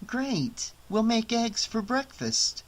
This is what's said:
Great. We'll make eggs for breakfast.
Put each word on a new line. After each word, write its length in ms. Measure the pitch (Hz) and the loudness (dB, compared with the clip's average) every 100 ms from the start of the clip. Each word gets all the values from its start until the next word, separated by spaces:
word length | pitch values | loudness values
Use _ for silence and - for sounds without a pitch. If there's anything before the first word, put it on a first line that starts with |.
| - | -4
Great. 640 | 240 269 214 127 - - - - | -2 0 0 0 -4 -10 -10 -2
We'll 120 | 202 | 2
make 300 | 220 233 220 | 4 4 2
eggs 320 | 233 233 202 | 0 0 -2
for 160 | - 220 | -2 -2
breakfast. 800 | 202 254 269 - 113 113 - - | 0 0 -2 -6 -2 2 0 -2